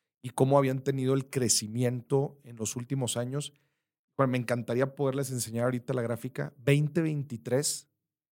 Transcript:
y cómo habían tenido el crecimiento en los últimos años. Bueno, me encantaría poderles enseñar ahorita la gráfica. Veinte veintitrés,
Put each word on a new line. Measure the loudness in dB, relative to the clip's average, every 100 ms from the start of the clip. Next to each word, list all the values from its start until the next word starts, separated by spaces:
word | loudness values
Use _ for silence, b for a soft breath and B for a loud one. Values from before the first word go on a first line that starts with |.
| _ _
y | -6
cómo | 2 4 6
habían | 4 0
tenido | -2 0 2
el | 0 0
crecimiento | 0 2 2 0 0 0 -2 0 0 0 -6
en | -18 -8
los | -8 -6
últimos | -4 -2 -2 -2
años. | -4 -6 -8 -14 _ _ _ _ _ 0
Bueno, | 2
me | 2
encantaría | 0 -2 0 0 0
poderles | 0 -2 0 -2
enseñar | -4 -4 0
ahorita | 0 0 -2
la | -2
gráfica. | -2 -4 -6 -8 -8 -2
Veinte | 4 4 4 0
veintitrés, | 0 -2 -4 -8 0 0 0 -4 -10 _ _ _ _